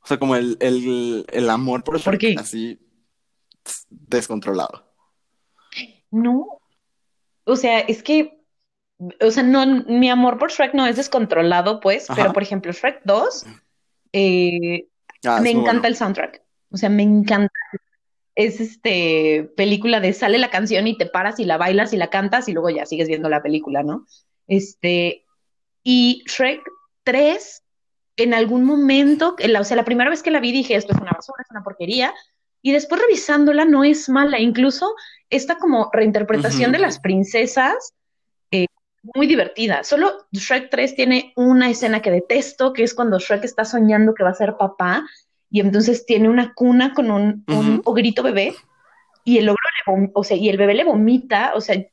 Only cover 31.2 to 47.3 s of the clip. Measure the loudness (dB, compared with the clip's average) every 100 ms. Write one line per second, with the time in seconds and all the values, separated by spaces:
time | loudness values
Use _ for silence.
31.2 | -8 -18 -16 -14 -14 -10 -4 -2 -2 -6
32.2 | _ _ _ _ 0 0 0 0 2 2
33.2 | 2 2 4 4 4 6 4 2 0 0
34.2 | 2 2 0 2 0 0 -6 -6 -16 _
35.2 | _ -4 -2 -2 2 2 0 2 2 2
36.2 | 0 0 0 0 2 2 0 0 -2 0
37.2 | 0 0 0 0 0 -2 -8 _ _ _
38.2 | _ _ _ -2 -2 _ _ _ -10 -2
39.2 | 2 2 0 -4 -2 -2 0 0 0 -2
40.2 | _ -10 -4 -4 -2 -2 -2 0 2 0
41.2 | -2 0 4 4 4 0 -2 -2 0 0
42.2 | 0 -2 -2 -2 -2 0 -2 0 0 -2
43.2 | 0 -2 -2 -6 -4 2 4 4 2 2
44.2 | 0 0 -4 0 -4 -2 -2 -2 -6 -20
45.2 | _ _ _ 0 2 2 2 0 0 2
46.2 | 4 2 0 -2 2 4 2 0 0 0
47.2 | 0